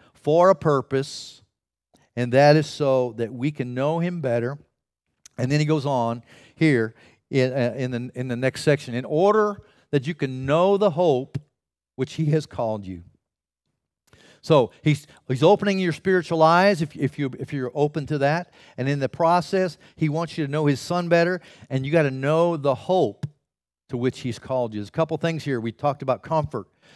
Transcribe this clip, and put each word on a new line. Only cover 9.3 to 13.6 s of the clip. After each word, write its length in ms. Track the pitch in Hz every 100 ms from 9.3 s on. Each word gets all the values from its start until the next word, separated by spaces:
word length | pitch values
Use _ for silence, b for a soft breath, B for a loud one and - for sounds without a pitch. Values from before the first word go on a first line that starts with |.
| 214 208 202 b b b
that 160 | 147 131
you 80 |
can 320 | 165 135 131 135
know 300 | 156 190 202
the 140 | 202
hope 460 | 151 175 127 131 - - _ _ _ _ -
which 160 | 127
He 140 | - 151
has 200 | 156 147
called 400 | - 117 107 95
you." 160 | 87 90 _ _ _ _ _